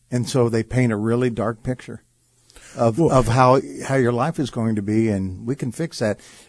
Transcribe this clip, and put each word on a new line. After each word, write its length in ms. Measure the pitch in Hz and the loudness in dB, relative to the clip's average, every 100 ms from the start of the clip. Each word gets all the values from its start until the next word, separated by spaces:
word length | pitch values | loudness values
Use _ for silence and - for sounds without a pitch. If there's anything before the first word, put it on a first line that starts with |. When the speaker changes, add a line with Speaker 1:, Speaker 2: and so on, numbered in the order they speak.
| - | -6
Speaker 1:
And 180 | 123 120 | -4 -2
so 200 | 135 117 | 0 2
they 160 | 113 | 0
paint 280 | 113 127 123 | -2 0 0
a 40 | 104 | 0
really 340 | 110 117 127 | 0 0 0
dark 320 | 113 107 117 | -2 -4 -4
picture 400 | - 120 - 110 _ _ _ _ _ - - | -6 -8 -10 -18 _ _ _ _ _ -20 -12
of, 240 | - 117 110 | 0 0 4
Speaker 2:
Well 140 | 156 | 4
Speaker 1:
of 160 | 135 120 | 4 4
how, 320 | 120 127 135 - - | 4 6 4 0 -8
how 120 | - 135 | -2 0
your 160 | 120 | 2
life 260 | 120 143 160 | 0 -2 -2
is 100 | 131 | -6
going 260 | 123 113 107 | -4 -2 -2
to 60 | |
be, 260 | 101 110 113 | 0 2 2
and 360 | 98 95 92 113 | 0 -4 -6 -8
we 80 | |
can 160 | 139 131 | -6 -6
fix 280 | - 165 - | -6 -8 -4
that. 180 | 110 98 - - | -4 -4 -10 -20